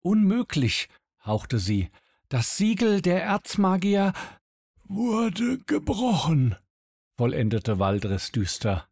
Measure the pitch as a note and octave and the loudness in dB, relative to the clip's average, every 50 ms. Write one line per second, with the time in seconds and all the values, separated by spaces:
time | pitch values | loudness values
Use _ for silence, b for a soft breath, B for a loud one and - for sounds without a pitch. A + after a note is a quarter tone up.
0 | - F3 G#3+ A3 G#3 F#3+ G#3+ A#3+ A#3+ - - D3+ B2+ G#2 - - - b b b | 0 2 2 4 4 4 4 2 -2 -2 0 0 0 2 0 -2 -6 b b b
1 | b _ _ _ _ G#2+ G#2+ G#2+ - - B2 A2 F2+ G2 G#2 G2 F2+ b b b | b _ _ _ _ -4 -4 -4 -2 -2 -4 -2 0 0 0 0 0 b b b
2 | b b b b b _ - B2 A#2 - - - G3+ A3 A3+ F#3 A#3+ A3 G#3 G3 | b b b b b _ -2 -2 -2 -2 -2 0 0 0 2 2 2 2 2 2
3 | F#3 F3+ F3 F#3 E3 G#3 G3+ G#3+ _ - - - G3+ F#3 F#3+ F#3+ E3+ G3+ G3+ G3 | 2 0 0 0 0 -2 -4 -4 _ -4 0 2 2 2 2 2 2 2 2 2
4 | G3 G3 F#3 B B B B B B _ _ _ _ _ _ _ _ - G3 G#3 | 2 0 0 B B B B B B _ _ _ _ _ _ _ _ -8 -4 -2
5 | A#3+ A#3+ A3 A3+ A#3 A3 E3 A3 A#3+ A#3+ C4 C4 - - D4+ D4+ - - A3 G3 | -2 0 0 0 0 -2 -2 -2 -2 -2 -2 -4 -2 -2 -2 -2 0 -2 -2 -2
6 | B3+ B3+ G#3 D3 - D3+ D#3+ C#3+ B2+ A#2+ F#2 - _ _ _ _ _ _ _ _ | 0 0 0 2 2 2 2 2 2 2 0 -4 _ _ _ _ _ _ _ _
7 | _ _ _ - A#2+ A#2+ - - A#2 A2 A2+ A2 - A#2 G#2+ F#2 G2 F#2+ G2 G#2 | _ _ _ -2 -2 0 0 0 0 0 0 -2 -2 -2 0 0 2 0 0 0
8 | G#2 G2+ G2 F#2 - - - A#2 G2 F2 - - - G#2+ G2 F2 - _ | 0 -2 -2 -4 -4 -4 -4 -2 -2 -2 -4 -2 -2 -2 -2 -2 -6 _